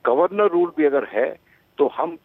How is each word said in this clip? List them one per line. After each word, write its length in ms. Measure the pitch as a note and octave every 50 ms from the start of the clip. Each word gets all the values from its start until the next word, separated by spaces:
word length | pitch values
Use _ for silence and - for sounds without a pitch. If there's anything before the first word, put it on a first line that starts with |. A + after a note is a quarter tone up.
| _
governor 440 | - A#2+ C#3 E3+ F3+ F#3 G3+ G#3 G3+
rule 220 | E3+ F3 F3 E3+ E3
भी 80 | D3+ D3+
अगर 240 | C#3+ C3+ C#3+ A2+ - G2
है 160 | G#2+ B2+ - - - _ _ _ _ _ _ _ -
तो 140 | D3 B2+ -
हम 200 | - C#3 E3+ E3+ -